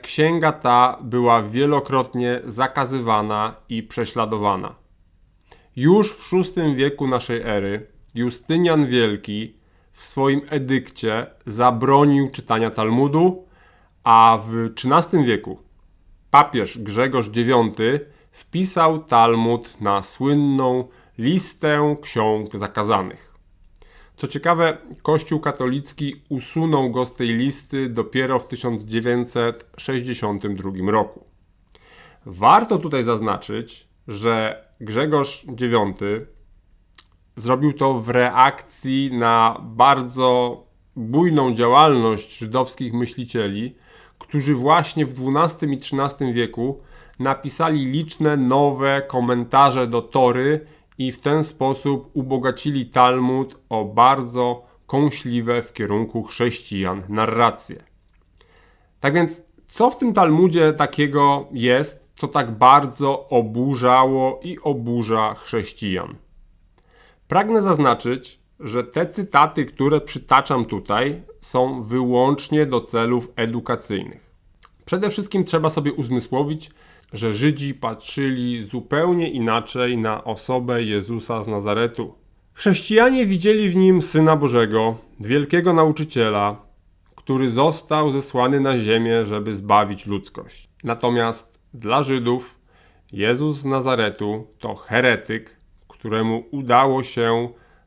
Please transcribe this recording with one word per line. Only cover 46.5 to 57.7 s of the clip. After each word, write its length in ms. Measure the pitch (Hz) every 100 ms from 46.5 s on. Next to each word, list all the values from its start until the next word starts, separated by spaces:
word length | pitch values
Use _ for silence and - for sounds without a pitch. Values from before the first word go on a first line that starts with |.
| - 127 135 - - - -
napisali 680 | 131 135 143 - 165 156 131
liczne 500 | 147 160 - 156 147
nowe 680 | 127 135 143 139 135 139 139
komentarze 800 | 127 120 120 120 135 139 127 123
do 160 | 120
Tory 640 | 113 135 127 123 135 151 156 _ _ -
i 120 | 131
w 80 | 120
ten 240 | 147 151
sposób 640 | 156 - 131 135 143 139 -
ubogacili 720 | 151 127 131 131 123 151 139 123
Talmud 720 | 131 123 127 127 131 135 - -
o 160 | 110
bardzo 800 | 104 107 123 135 120 123 123 120 - _ -
kąśliwe 760 | - 147 - 127 120 117 120
w 100 | 117
kierunku 500 | - 101 104 110 120
chrześcijan 800 | 104 - 120 - - 98 95 98 92
narracje. 760 | 104 110 113 117 - -